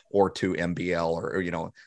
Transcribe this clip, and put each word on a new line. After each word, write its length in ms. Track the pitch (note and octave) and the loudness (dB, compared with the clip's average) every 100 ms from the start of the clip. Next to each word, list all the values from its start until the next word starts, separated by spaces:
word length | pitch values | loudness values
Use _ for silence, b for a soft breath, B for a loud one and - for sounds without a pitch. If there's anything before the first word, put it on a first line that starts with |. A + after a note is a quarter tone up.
| b | b
or 180 | G2+ F#2+ | 2 2
to 240 | - G2 F2 | 2 0 0
M 180 | F2 | 0
B 180 | E2 F2 | 0 0
L 220 | E2+ E2 | 0 0
or, 160 | E2 D#2 F#2 | 0 -2 -2
or, 40 | |
you 120 | F2 | -2
know, 180 | E2+ E2+ - | -4 -6 -12